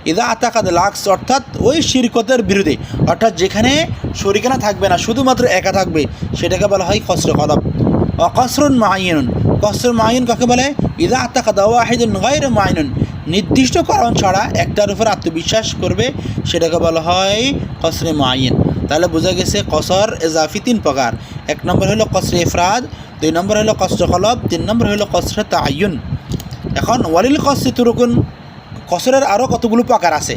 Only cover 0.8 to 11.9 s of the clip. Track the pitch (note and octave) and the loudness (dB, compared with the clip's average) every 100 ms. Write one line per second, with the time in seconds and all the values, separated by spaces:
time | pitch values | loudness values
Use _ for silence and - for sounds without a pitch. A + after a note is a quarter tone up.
0.8 | G3 - D4+ C#4 - C4+ - - A3 D#4 | 0 0 0 0 2 0 0 0 2 2
1.8 | B3+ B3+ A#3 A#3 A3 B3+ F#3+ G3 E3 B2 | 2 2 2 0 2 0 2 2 2 -2
2.8 | - A#2 C#3 E3+ A3 E3+ F#3+ G3+ B3 C#4+ | -4 -2 0 2 0 2 -2 2 2 2
3.8 | E4+ - - - G3 G#3+ A#3+ C4 G#3 G3 | -2 -4 -8 -4 0 0 0 0 -2 0
4.8 | F#3+ F3 G#3 A3+ C4 B3+ A#3+ F#3 F#3 G3 | 0 0 0 0 2 2 2 2 0 0
5.8 | F3+ D#3 C3 - - - E3+ F3+ G3 G3 | 0 0 -2 -4 -8 -4 -2 0 0 0
6.8 | F3+ G#3+ - E3 - C#3+ D3+ D3 - - | 0 -2 0 -2 0 0 2 0 0 -2
7.8 | - - - - E3+ - B3 - D4 B3+ | 0 0 0 0 0 2 0 2 2 4
8.8 | G#3 F#3+ F#3 D#3 B2 - - - G#3 G3+ | 2 2 0 0 0 0 0 2 0 0
9.8 | B3 A3+ A3 B3 A#3+ A3+ B3 B3 C4+ C#4+ | 0 2 2 2 0 0 2 2 0 -2
10.8 | - - F3 B3+ B3 - A3 G3+ G3+ A#3+ | -4 0 0 0 0 -2 0 2 4 4
11.8 | A3+ | 2